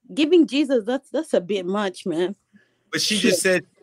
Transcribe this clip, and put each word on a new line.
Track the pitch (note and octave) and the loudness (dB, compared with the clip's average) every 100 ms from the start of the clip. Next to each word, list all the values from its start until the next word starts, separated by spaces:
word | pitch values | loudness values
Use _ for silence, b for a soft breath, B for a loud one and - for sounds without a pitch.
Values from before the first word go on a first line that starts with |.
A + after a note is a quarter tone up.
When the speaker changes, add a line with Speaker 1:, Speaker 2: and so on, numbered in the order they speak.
| - | -8
Speaker 1:
giving | F#3 D4 F4 C4 | -2 4 4 4
Jesus, | C4+ C#4+ C4+ | 2 0 0
that's, | G3+ C4+ - | 0 -4 -4
that's | C#4 D#4+ | -6 -2
a | G#3 | -2
bit | F3+ G3+ F3+ | 0 -4 -2
much, | G3 G3 F#3 F#3+ | -4 -4 -6 -6
man. | D#3+ F3+ G3+ _ b b b _ | -2 -2 -6 _ b b b _
Speaker 2:
But | D#3+ | -6
she | - G#3 | -2 0
just | A3 F#3 | 2 2
Speaker 1:
Shit. | F#3+ F3+ - _ | 2 0 -2 _